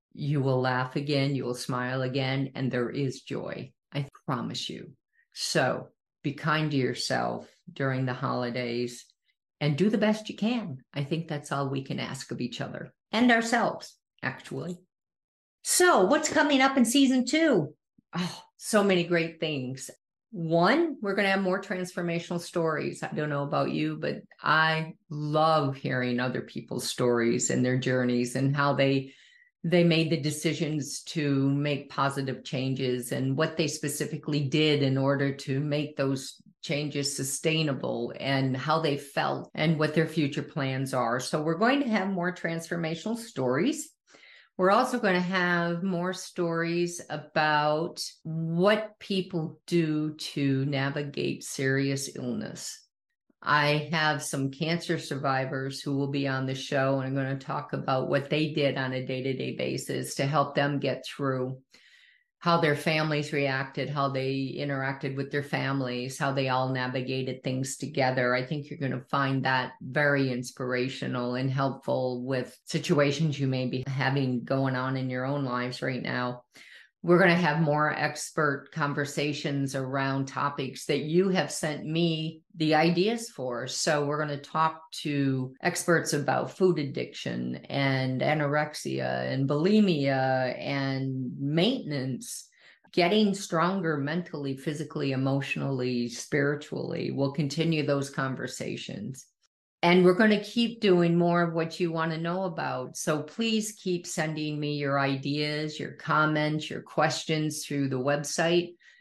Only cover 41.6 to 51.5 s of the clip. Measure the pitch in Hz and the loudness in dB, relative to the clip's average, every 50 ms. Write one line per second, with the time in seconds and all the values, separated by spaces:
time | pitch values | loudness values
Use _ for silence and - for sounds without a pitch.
41.6 | 214 240 277 285 269 240 214 202 190 196 190 180 175 180 180 - - 175 165 165 | 2 4 4 2 2 0 0 0 0 -2 -2 -2 -2 -2 -2 -4 -4 -4 -4 -6
42.6 | 165 - 175 170 170 160 165 165 - 214 233 226 - - - - 131 123 127 139 | -6 -6 -4 -4 -2 -2 -4 -4 -4 -4 -6 -6 -8 -8 -4 -2 0 0 2 2
43.6 | 185 269 311 - - - - _ _ _ - - - - - - - _ _ - | 2 0 0 -4 -8 -14 -18 _ _ _ -20 -20 -20 -20 -20 -20 -20 _ _ 2
44.6 | 185 185 202 226 254 254 254 240 220 202 180 180 180 175 190 185 180 180 175 170 | 4 6 6 6 4 2 0 0 2 4 4 4 2 2 0 2 2 2 2 2
45.6 | 170 170 170 170 175 196 180 170 175 180 185 180 - - - - 175 170 165 165 | 2 0 0 0 0 0 0 0 0 -2 -4 -6 -10 -8 -4 -2 -2 0 0 0
46.6 | 170 165 170 175 175 175 175 - - - - 147 143 - - 160 156 151 151 151 | 0 0 0 0 0 0 -2 -6 -10 -8 -8 -8 -8 -2 0 2 4 4 4 4
47.6 | 151 151 151 156 170 - - - - - - _ - 160 160 160 165 160 165 170 | 4 4 2 2 0 -2 -6 -8 -10 -12 -12 _ -10 -6 -4 -4 -2 0 2 4
48.6 | 180 208 220 208 - - - - - - 202 190 180 - - 170 156 - - - | 4 6 4 4 0 -4 -10 -12 -6 -2 -2 -2 -2 -2 -2 -4 -4 -4 -6 -12
49.6 | _ - 175 170 165 156 156 151 151 156 151 - - - - 151 143 139 135 135 | _ 0 2 2 2 2 2 0 0 -2 -4 -6 -10 -8 -2 0 2 2 2 2
50.6 | 135 139 139 135 135 139 143 151 147 143 139 143 143 143 135 - - - | 2 0 0 0 0 0 -2 -2 -4 -4 -4 -4 -2 -2 -4 -6 -8 -10